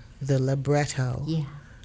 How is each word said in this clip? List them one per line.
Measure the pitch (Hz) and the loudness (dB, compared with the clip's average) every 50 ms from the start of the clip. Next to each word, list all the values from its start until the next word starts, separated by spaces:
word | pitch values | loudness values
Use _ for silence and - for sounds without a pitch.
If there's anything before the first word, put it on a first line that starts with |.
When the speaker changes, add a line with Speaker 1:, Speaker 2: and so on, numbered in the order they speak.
| - - - - | -18 -18 -12 -8
Speaker 1:
the | 135 135 135 131 | 0 2 2 4
libretto | 131 135 139 139 131 139 147 147 143 - - 135 131 123 123 - 139 | 4 2 2 0 2 2 2 2 2 0 0 -2 0 0 0 -2 -2
Speaker 2:
Yeah. | 160 160 160 143 131 - - - - - - | -2 -2 -2 -2 -4 -8 -16 -18 -18 -20 -20